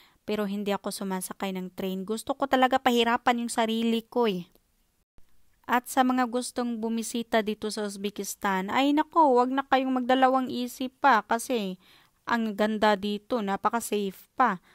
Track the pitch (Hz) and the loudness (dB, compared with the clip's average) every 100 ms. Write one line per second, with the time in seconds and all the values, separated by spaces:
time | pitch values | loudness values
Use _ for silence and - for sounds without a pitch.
0 | _ _ - 214 202 202 202 196 202 - | _ _ -6 -4 -2 -4 -4 -4 -4 -8
1 | 196 190 - - 196 190 185 - 190 190 | -6 -6 -8 -8 -6 -6 -8 -8 -6 -6
2 | 190 220 - 269 269 262 254 262 254 240 | -6 -6 -6 -4 0 2 4 2 2 2
3 | 233 240 - 240 233 - 226 226 233 226 | 2 2 0 0 -2 -2 -2 0 0 0
4 | 220 240 233 180 170 _ _ _ _ _ | -2 0 0 0 -8 _ _ _ _ _
5 | _ - - - _ _ - 247 - - | _ -20 -20 -20 _ _ -2 -2 0 0
6 | 254 254 247 247 247 - 240 226 226 226 | 2 2 0 -2 -6 -6 -6 -4 -4 -4
7 | 220 233 233 226 208 214 214 214 208 196 | -4 -6 -2 0 0 -4 -6 -6 -6 -6
8 | 202 - 196 - 202 190 196 233 277 294 | -8 -8 -10 -4 -2 -2 0 2 2 2
9 | 302 339 302 247 254 269 262 262 262 254 | 2 4 6 6 2 0 0 0 2 0
10 | 240 262 262 262 247 240 247 - 254 _ | 2 4 4 4 0 -4 -6 -6 -10 _
11 | 277 220 - 226 - 240 196 185 _ _ | 4 4 2 -2 -2 -4 -4 -6 _ _
12 | _ _ - 233 220 202 214 214 214 208 | _ _ -4 -2 -2 0 0 2 2 2
13 | 208 208 - 247 196 196 214 233 - 208 | 0 -4 -4 -4 -2 -2 0 -2 -2 -2
14 | 202 - - - 247 185 _ | -4 -8 -8 0 0 0 _